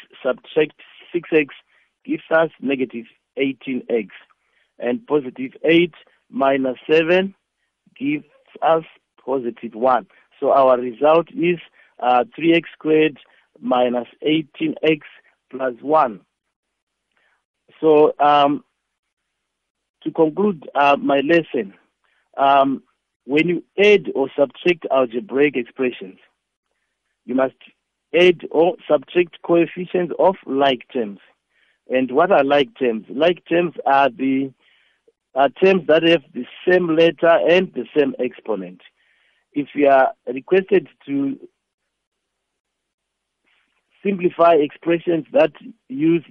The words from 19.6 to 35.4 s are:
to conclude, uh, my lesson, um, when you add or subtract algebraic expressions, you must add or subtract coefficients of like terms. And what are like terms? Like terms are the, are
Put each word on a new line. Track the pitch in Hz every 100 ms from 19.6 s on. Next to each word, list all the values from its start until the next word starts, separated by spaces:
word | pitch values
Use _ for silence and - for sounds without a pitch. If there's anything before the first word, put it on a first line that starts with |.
| _ _ _ _
to | 160
conclude, | 165 160 151 208 165 -
uh, | 135 143 143
my | 143 139
lesson, | 139 170 151 131 98 - _ _ _ _ _ -
um, | 139 139 139 131 - _ _ _
when | - 143 165
you | 170 - -
add | 202 202 -
or | - 135 -
subtract | 139 - 175 170 -
algebraic | 131 127 120 101 123 147 127
expressions, | 117 - 127 - 95 - _ _ _ _ _ _ _ _ _ _
you | -
must | 127 131 - - _ _ _ _
add | 156 180 170 -
or | 143 170 165 -
subtract | 151 131 180 175 -
coefficients | - 170 165 - 180 185 175 -
of | 175 196 -
like | 135 139 127 -
terms. | 131 107 98 _ _ _ _ _ _ -
And | 127 131
what | 127 180
are | 175
like | 139 143 123 -
terms? | 127 110 95
Like | 123 165 175 -
terms | 170 175 - -
are | 139 139
the, | 117 135 135 135 - _ _ _ _ _ _ _
are | 131